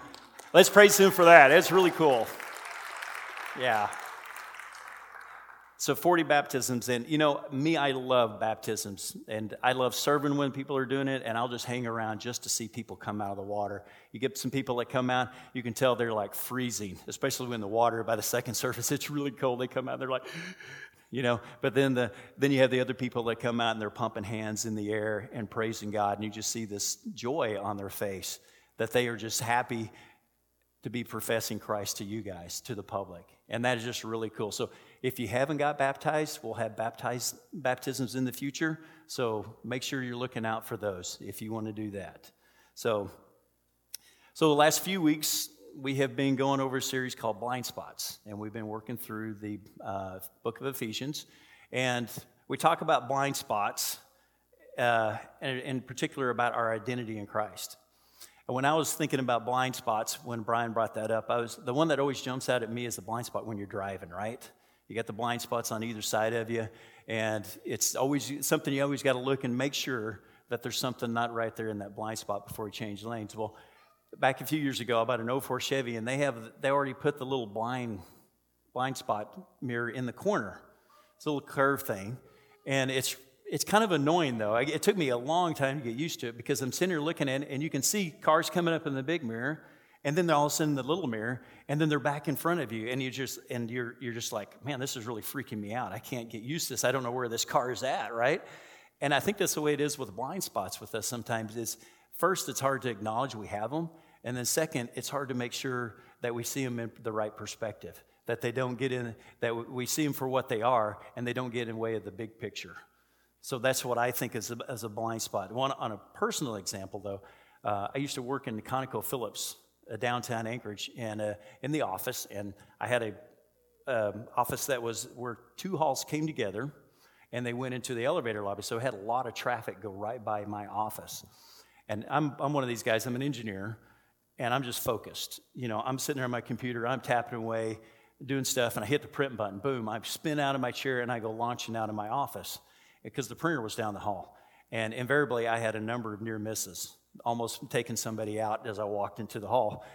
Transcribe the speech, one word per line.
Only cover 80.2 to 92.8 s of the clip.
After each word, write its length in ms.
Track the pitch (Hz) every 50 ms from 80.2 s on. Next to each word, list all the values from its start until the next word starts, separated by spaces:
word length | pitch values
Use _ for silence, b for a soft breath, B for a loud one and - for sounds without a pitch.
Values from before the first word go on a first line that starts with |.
| - 196 208 156 113 92 87 - - - b b b b b b b b b
It's 80 | b -
a 60 | 151
little 100 | 147 139
curved 460 | 135 - - 147 135 139 139 131 -
thing, 320 | - 110 98 95 107 127 - - b b b b b b b -
and 240 | 143 135 135 131 131
it's, 260 | 131 131 127 - - - - - _ _ -
it's 160 | - 175 147
kind 220 | - - 196 214 226
of 80 | 202
annoying, 460 | 170 147 139 151 170 180 160 135 120 110
though. 160 | 107 104 110
I, 80 | 120
it 200 | 139 151 175 156
took 140 | - 202 226
me 140 | 190 156 131
a 80 | 120 120
long 360 | 123 143 160 175 180 165 147
time 240 | - 139 135 135 151
to 60 | 127
get 120 | 117 113
used 240 | 123 165 160 - -
to 80 | 131 117
it 80 | 117
because 260 | 117 113 - 143 -
I'm 100 | 135 123
sitting 180 | - - 180 190
here 100 | 175 151
looking 280 | 147 160 165 - 151 135
at 140 | 131 135
it, 60 | 147 143
and 120 | 139 131
you 60 | 151 156
can 140 | 160 143
see 280 | - - - 214 190 156
cars 380 | - - - 160 156 165 160 -
coming 240 | - 180 170 165 165
up 120 | 151 -
in 80 | 151 139
the 80 | 135
big 200 | 131 147 170 170
mirror, 400 | 147 113 113 113 123 143 160 - B B B B B B B B
and 140 | B 143 147
then 120 | 180 175 170
all 160 | 151 147 147
of 60 | 147
a 20 | -
sudden 200 | - 160 151 147
the 80 | 135
little 240 | 120 131 165 196 170
mirror, 360 | 123 113 107 110 120 127 123 B B B B B B
and 100 | 143 151
then 120 | 160 151
they're 100 | 147 143
back 260 | 123 147 143 147 -
in 100 | 165 135
front 240 | - - 165 175 170
of 120 | 135 107
you, 160 | 113 110